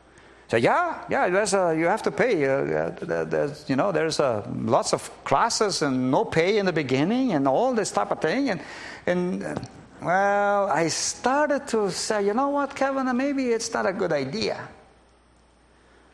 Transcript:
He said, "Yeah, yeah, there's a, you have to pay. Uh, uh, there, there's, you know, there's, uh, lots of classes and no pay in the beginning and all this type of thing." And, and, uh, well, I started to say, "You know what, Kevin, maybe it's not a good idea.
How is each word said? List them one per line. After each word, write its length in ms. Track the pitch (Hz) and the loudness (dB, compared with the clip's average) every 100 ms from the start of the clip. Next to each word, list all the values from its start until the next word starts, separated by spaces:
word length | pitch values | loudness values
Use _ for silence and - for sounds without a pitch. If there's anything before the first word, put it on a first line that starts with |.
| - - - - - | -20 -20 -20 -20 -2
He 40 | |
said, 120 | 117 | 2
"Yeah, 400 | 151 277 349 - - | 4 4 0 -4 -4
yeah, 200 | 247 220 | 0 2
there's 240 | 185 214 | 2 2
a, 200 | 196 180 | 2 2
you 120 | 160 170 | 2 2
have 160 | 220 | 0
to 80 | 202 | -2
pay. 340 | - 240 180 | 0 2 2
Uh, 60 | 135 | 2
uh, 380 | 135 143 156 165 170 | 2 0 0 -2 -4
there, 240 | 170 165 | -4 -4
there's, 400 | 160 160 147 143 - | 0 0 -2 -4 -2
you 80 | 135 | 0
know, 160 | 196 | 2
there's, 280 | 156 160 151 | 0 0 2
uh, 260 | 143 110 90 | 2 0 -4
lots 380 | 82 110 143 214 | -6 2 2 2
of 180 | 147 - - | -2 -4 -14
classes 560 | - 143 226 - 214 165 | 0 2 2 2 0 0
and 300 | 147 127 127 | 0 0 2
no 160 | 160 226 | 2 2
pay 320 | 165 175 214 | 2 2 2
in 80 | 190 | 2
the 60 | |
beginning 600 | 165 135 131 165 247 262 | 0 0 2 2 2 0
and 160 | 156 139 | 2 2
all 240 | 143 254 | 2 2
this 180 | 233 190 | 0 0
type 200 | 208 202 | -2 -2
of 100 | - | -2
thing." 300 | 156 226 277 | 0 0 -2
And, 100 | 180 - - - - - | -4 -8 -14 -16 -6 -2
and, 360 | 180 180 190 | 0 0 -4
uh, 120 | 165 147 - - - - | -6 -8 -10 -16 -20 -8
well, 640 | 156 185 202 202 202 202 190 | 0 2 4 2 2 2 2
I 200 | 151 165 | 0 0
started 800 | - - - 247 277 294 277 - | -2 -4 -2 0 2 2 0 0
to 220 | 226 196 | 0 0
say, 360 | 160 - 214 202 | -2 -2 0 0
"You 80 | |
know 160 | 220 277 | 0 0
what, 260 | 285 277 - | -2 -4 -2
Kevin, 380 | 269 269 262 247 | -2 0 -2 -2
maybe 360 | 277 277 254 | -2 -2 -2
it's 200 | 226 - | -2 -2
not 140 | 233 208 | -2 -2
a 60 | |
good 200 | 180 180 | -2 -2
idea. 560 | 151 135 208 139 - - - - _ _ _ _ _ _ _ _ _ _ - - | -2 -2 -4 -4 -4 -10 -18 -20 _ _ _ _ _ _ _ _ _ _ -20 -20